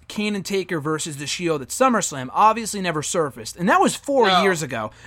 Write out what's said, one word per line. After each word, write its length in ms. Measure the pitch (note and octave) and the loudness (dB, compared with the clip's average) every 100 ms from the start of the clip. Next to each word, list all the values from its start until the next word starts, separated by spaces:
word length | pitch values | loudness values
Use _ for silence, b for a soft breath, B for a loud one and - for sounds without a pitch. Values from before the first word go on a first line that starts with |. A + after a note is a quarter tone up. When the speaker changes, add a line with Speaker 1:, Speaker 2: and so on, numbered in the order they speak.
| - | -10
Speaker 1:
Kane 300 | G#3+ G#3 G3+ | -4 -4 -4
and 100 | - | -4
Taker 320 | G3 F3+ E3 | -4 -2 -4
versus 380 | D3+ D#3 E3+ C#3 | -2 -4 -6 -8
the 100 | C#3+ | -8
Shield 340 | - E3 D3+ | -4 -2 -2
at 80 | B2 | -4
SummerSlam. 600 | - C4 A3 - C#3 B2+ | 2 2 2 -2 -6 -4
Obviously 480 | E3+ G#3+ A3 G#3+ G3+ | 4 4 4 -4 -4
never 220 | F3+ D#3 | -2 -2
surfaced, 540 | - F3+ D3 A#2 G#2+ - | -2 -2 -2 -6 -14 -2
and 120 | F#3 | 2
that 120 | F4+ | 4
was 160 | C#4 - | 2 0
four 320 | - C4+ G3+ | 0 2 4
Speaker 2:
No. 140 | F3+ | 4
Speaker 1:
years 200 | G3 E3 | 4 0
ago. 300 | C#3+ A#2 G#2+ B | -4 -6 -6 B